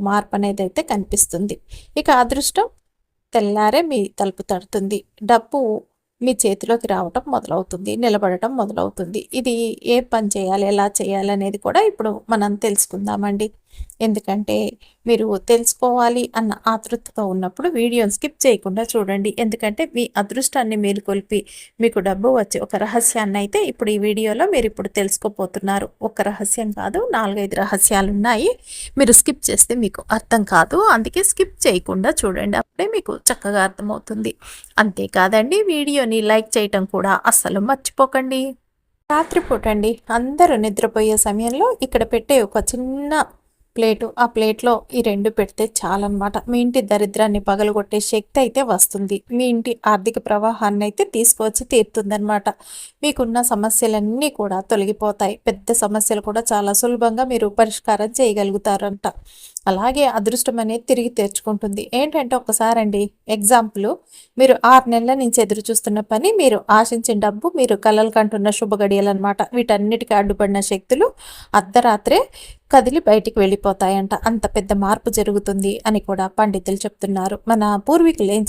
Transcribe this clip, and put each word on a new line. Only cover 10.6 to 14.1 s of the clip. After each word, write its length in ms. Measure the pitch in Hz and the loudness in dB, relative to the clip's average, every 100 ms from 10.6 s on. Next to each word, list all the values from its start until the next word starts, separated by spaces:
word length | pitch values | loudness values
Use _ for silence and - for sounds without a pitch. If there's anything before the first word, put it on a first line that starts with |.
| 196 | 2
ఎలా 160 | 202 202 202 | 2 0 0
చేయాలి 300 | 190 196 196 196 | -4 -2 -2 -2
అనేది 240 | 196 202 202 | -2 -4 0
కూడా 160 | 330 440 | 2 2
ఇప్పుడు 220 | 403 220 208 - | 0 -4 -4 -2
మనం 180 | 220 202 202 220 | 0 0 -2 -2
తెలుసుకుందామండి. 840 | 202 - 190 202 202 202 202 214 - _ - - - | 0 -2 -4 -4 -4 -2 -4 -6 -8 _ -16 -14 -4
ఎందుకంటే 540 | 226 | -2